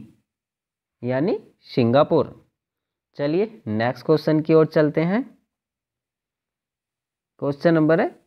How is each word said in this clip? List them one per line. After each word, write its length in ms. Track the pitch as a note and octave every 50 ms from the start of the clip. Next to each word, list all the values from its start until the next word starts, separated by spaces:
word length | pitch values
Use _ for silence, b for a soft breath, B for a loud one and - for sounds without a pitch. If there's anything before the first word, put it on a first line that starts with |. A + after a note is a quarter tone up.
| - - _ _ _ _ _ _ _ _ _ _ _ _ _ _ _ _ _ _ -
यानी 340 | A#2+ B2+ C3 D3 F#3+ D#4 A4 - _ _ _ _
सिंगापुर। 680 | - - - B2 A2+ A#2 C#3 D#3 F3+ F3 D3+ A#2 - - - _ _ _ _ _ _ _ _ _ _ _ _ _ _ _ -
चलिए 440 | C#3+ C#3+ D3+ F3+ G#3 G#3+ - - _ A#2
नेक्स्ट 380 | G#2+ A2 A2+ A#2+ C3+ - -
क्वेश्चन 340 | - D#3 D3+ - - D#3 D#3
की 140 | D3 - D#3+
ओर 120 | D#3+ D#3 D#3
चलते 340 | - E3 D3+ D3 C#3+ D#3+ D#3+
हैं। 200 | E3+ F#3+ A3+ C#4 - - _ _ _ _ _ _ _ _ _ _ _ _ _ _ _ _ _ _ _ _ _ _ _ _ _ _ _ _ _ _ _ _ _ _ _ _ _ _ _ _ _
क्वेश्चन 320 | - C#3 C#3+ C#3+ - E3+ E3
नंबर 280 | D#3+ D#3 D3+ D#3+ E3+
है 140 | A#3+ F4+ F4 - _